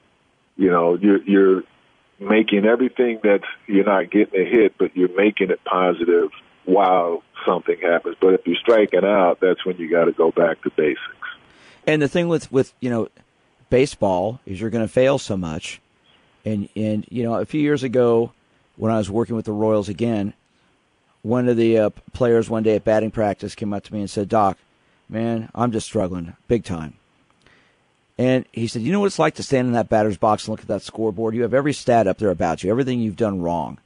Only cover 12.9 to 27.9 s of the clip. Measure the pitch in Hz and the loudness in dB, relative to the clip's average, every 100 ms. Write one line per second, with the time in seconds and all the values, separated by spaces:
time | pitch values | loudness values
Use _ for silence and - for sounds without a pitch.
12.9 | 117 104 - _ _ _ _ _ 123 147 | -4 -4 -10 _ _ _ _ _ 2 2
13.9 | - 101 90 101 127 - 92 110 113 110 | 0 0 0 -2 -6 -12 -8 -6 -4 -2
14.9 | - 131 139 - 95 85 78 - - _ | 2 2 2 -4 -6 -6 -8 -12 -16 _
15.9 | _ _ _ _ _ 107 107 - - 107 | _ _ _ _ _ -6 -6 -6 -6 -4
16.9 | 107 - 120 117 107 104 151 147 147 127 | -4 -6 -6 -4 -4 -4 -2 0 0 0
17.9 | 123 120 113 117 - _ _ _ - 110 | 2 2 2 0 -6 _ _ _ -6 -2
18.9 | 110 98 104 117 117 110 104 110 107 101 | -2 -2 -4 -4 -4 -6 -2 0 0 -2
19.9 | 98 117 110 101 - _ _ _ _ _ | -4 -2 -2 -4 -8 _ _ _ _ _
20.9 | _ _ _ 104 123 123 117 113 113 104 | _ _ _ -4 0 0 2 2 2 2
21.9 | - - - 120 117 101 113 110 104 113 | -2 -12 -2 2 2 0 -2 0 0 2
22.9 | 107 107 117 107 95 104 - 104 101 - | 0 0 -2 -2 -2 -8 -10 -8 -8 -8
23.9 | 107 98 - 95 110 98 - _ _ _ | -8 -6 -6 -2 2 2 0 _ _ _
24.9 | _ - 110 113 113 113 - 120 107 - | _ -12 -6 -4 -4 -8 -4 -2 -2 -4
25.9 | 110 92 90 85 - - 117 - 85 78 | -4 -4 -6 -10 -14 -4 -2 -2 -8 -10
26.9 | - _ _ _ _ _ _ _ _ _ | -16 _ _ _ _ _ _ _ _ _